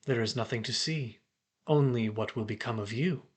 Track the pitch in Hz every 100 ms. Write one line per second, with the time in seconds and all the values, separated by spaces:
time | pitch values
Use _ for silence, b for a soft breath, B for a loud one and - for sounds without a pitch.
0 | - 123 110 120 110 117 107 117 - 160
1 | 123 - _ _ _ _ - 151 139 120
2 | 110 104 107 - 107 107 - 113 101 110
3 | 170 151 -